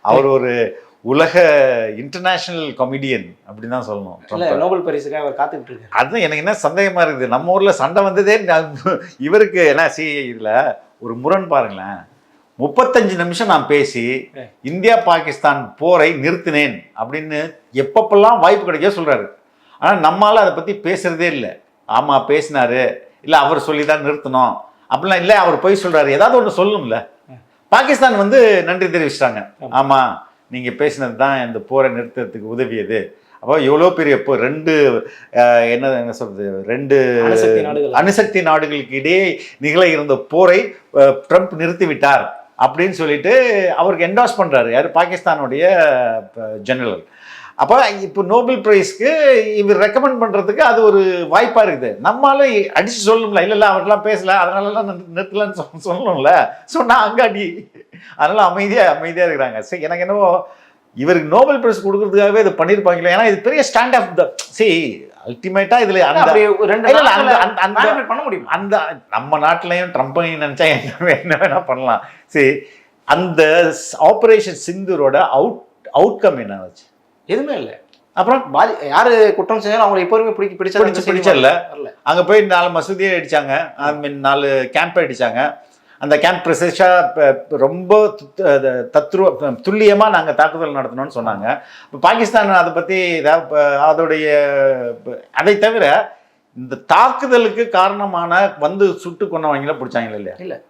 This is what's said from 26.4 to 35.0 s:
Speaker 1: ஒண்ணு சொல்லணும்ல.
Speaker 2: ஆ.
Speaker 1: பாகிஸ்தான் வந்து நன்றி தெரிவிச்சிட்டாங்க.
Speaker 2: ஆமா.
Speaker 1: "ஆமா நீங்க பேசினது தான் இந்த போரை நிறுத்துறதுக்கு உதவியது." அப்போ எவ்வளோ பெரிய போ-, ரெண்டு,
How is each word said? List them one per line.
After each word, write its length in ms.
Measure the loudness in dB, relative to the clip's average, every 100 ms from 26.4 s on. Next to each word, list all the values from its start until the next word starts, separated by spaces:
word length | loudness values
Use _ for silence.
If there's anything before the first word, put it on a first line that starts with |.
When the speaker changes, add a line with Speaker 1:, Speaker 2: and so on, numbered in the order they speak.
| 2
Speaker 1:
ஒண்ணு 200 | 0 0
சொல்லணும்ல. 280 | -2 -4
Speaker 2:
ஆ. 140 | -6 -8 _ _ -20 _ _ _
Speaker 1:
பாகிஸ்தான் 480 | 2 2 2 2 2
வந்து 460 | 2 4 6 4
நன்றி 220 | 0 -2 -2
தெரிவிச்சிட்டாங்க. 680 | 0 -2 0 -2 -2 -14 _
Speaker 2:
ஆமா. 100 | -4
Speaker 1:
"ஆமா 460 | -2 0 0 -2 -4 -18 _ _
நீங்க 220 | -10 -8
பேசினது 460 | -2 -4 -2 -8 -2
தான் 320 | -2 -2 -6
இந்த 120 | -10
போரை 320 | -4 0 0
நிறுத்துறதுக்கு 500 | -2 -10 -10 -10 -12
உதவியது." 760 | -12 -8 -6 -6 -6 -6 -6 _ _ _
அப்போ 160 | -2 0
எவ்வளோ 340 | 2 2 2
பெரிய 260 | 2 0 0
போ-, 200 | 0 -2
ரெண்டு, 680 | -2 -4 -2 2 2 0